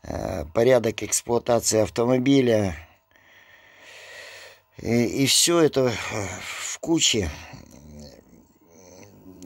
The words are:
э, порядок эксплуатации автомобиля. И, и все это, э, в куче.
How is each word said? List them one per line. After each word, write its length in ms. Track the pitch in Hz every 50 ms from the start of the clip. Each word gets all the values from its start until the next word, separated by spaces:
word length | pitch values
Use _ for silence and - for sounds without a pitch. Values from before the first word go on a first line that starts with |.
| - -
э, 360 | - 90 - - 95 90 76 76 -
порядок 480 | 113 117 127 131 120 110 113 107 -
эксплуатации 800 | 107 104 - - - 117 120 117 - - 120 113 101 - 110 110
автомобиля. 960 | 107 101 - - 117 120 127 127 123 135 139 139 127 120 113 107 104 95 82 - - _ _ _ _ _ _ _ _ _ _ - _ _ - - _ - _ - - - - - - - - - - - - - - - - _ _ _ _
И, 480 | - 90 107 117 120 120 104 - 120 139
и 20 |
все 320 | 123 - - - 165 170 170
это, 300 | 160 139 - 139 131 123
э, 380 | 110 - - - 113 113 98 92 90 -
в 360 | - - - - - - - -
куче. 500 | - 151 165 160 - - - 113 92 76 73 - - - - - - - 62 65 73 76 76 76 73 69 - - - _ 62 - - _ _ _ _ 82 87 95 92 87 92 92 98 101 - - - 92 90 - 87